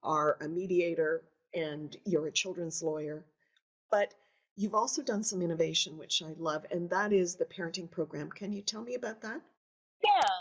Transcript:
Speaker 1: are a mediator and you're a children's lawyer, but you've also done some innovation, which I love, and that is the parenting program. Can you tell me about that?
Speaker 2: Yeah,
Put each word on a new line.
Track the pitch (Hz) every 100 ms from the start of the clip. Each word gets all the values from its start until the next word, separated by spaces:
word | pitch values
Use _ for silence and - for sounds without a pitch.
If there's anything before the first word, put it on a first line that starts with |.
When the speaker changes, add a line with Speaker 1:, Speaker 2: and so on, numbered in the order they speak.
Speaker 1:
are | - 156 151 -
a | 151
mediator | 170 185 180 170 165 156 165 - _ _
and | 175 156 151 151 -
you're | 202 160 156
a |
children's | - 190 180 165 -
lawyer, | 160 156 151 151 - _ _ _ _ _ _
but | 202 202 - _ _ _ -
you've | 202
also | 214 254 -
done | 262 208
some | 214 190
innovation, | 170 165 160 160 - 156
which | - -
I | 160 156
love, | 165 156 -
and | 175 175
that | 185 214
is | 196 175 -
the |
parenting | 165 - 165 185 170
program. | - 151 147 156
Can | - 202
you | 202
tell | 202 214
me | 233
about | 247 226 220
that? | 220 285 - _ _ _ _ _
Speaker 2:
Yeah, | 415 381 214 180